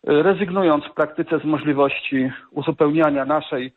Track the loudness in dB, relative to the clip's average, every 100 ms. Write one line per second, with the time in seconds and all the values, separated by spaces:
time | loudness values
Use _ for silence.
0 | 0 2 4 2 -2 0 2 2 -2 -4
1 | -4 -4 -4 -2 0 -2 0 2 2 0
2 | -4 -2 -2 -6 -10 -6 -4 0 2 4
3 | 2 0 0 -2 -2 -6 -6